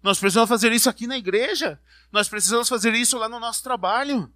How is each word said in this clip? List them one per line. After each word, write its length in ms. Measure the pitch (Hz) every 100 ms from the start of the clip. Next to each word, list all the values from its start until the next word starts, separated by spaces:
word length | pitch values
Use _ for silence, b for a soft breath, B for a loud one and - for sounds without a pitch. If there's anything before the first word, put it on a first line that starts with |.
Nós 160 | 202 190
precisamos 300 | 196 190 220
fazer 240 | 233 226
isso 160 | 226 254
aqui 180 | - 240
na 120 | 262
igreja. 600 | 185 202 269 392 294 147 b b b
Nós 180 | 214 202
precisamos 400 | 214 185 233 240
fazer 260 | 247 214
isso 240 | 226 240 254
lá 100 | 220
no 100 | 233
nosso 240 | 233 -
trabalho. 720 | 262 240 185 226 277 269 143